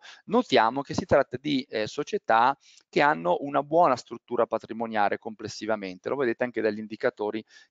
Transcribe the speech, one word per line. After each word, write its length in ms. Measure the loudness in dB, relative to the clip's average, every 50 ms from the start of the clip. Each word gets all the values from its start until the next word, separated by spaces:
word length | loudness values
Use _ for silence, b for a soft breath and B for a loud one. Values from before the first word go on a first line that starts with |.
| B B B B B
notiamo 560 | -2 0 0 0 4 4 4 4 4 2 -2
che 120 | -6 -4 -6
si 120 | -6 0
tratta 320 | 4 4 4 4 2 -4 -8
di, 240 | -4 -2 -2 -2 -4 -4
eh, 180 | -4 -4 -4
società 680 | -4 -4 -8 -6 -4 -6 -6 0 2 4 4 4 4 2 b b b b b b
che 140 | _ 0 2
hanno 360 | 4 4 2 2 0 0 0 0
una 220 | -2 -2 -2 -2 -2
buona 320 | 2 2 4 4 4 2
struttura 500 | 0 -2 _ -18 -18 -10 _ 0 0 0
patrimoniale 720 | 0 0 -6 -6 -8 -8 -8 -8 -4 0 0 2 2 0
complessivamente, 920 | -2 -6 -12 -14 -12 -12 -12 -12 -8 -4 -4 -4 -4 -4 -10 -12 -10 _ -6
lo 60 | -4
vedete 280 | -2 -2 -2 0 -2 -4
anche 180 | -4 -4 -2
dagli 160 | -2 -2 -2
indicatori 680 | -2 -8 -10 -10 -4 -4 -4 -2 -2 -6 -6 -6 -8 -12 b b b b b